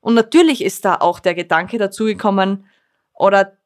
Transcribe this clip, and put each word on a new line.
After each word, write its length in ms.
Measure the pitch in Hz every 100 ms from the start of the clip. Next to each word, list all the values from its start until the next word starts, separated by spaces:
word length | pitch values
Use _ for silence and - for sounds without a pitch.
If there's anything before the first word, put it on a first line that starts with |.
Und 120 | -
natürlich 500 | 233 226 320 330 262
ist 220 | - -
da 120 | 202 175
auch 220 | 170 175
der 160 | 190
Gedanke 440 | 175 175 165 180 233
dazugekommen 880 | 202 202 220 196 214 196 190 196 _ _ _ _ _
oder 420 | _ 196 196 196 _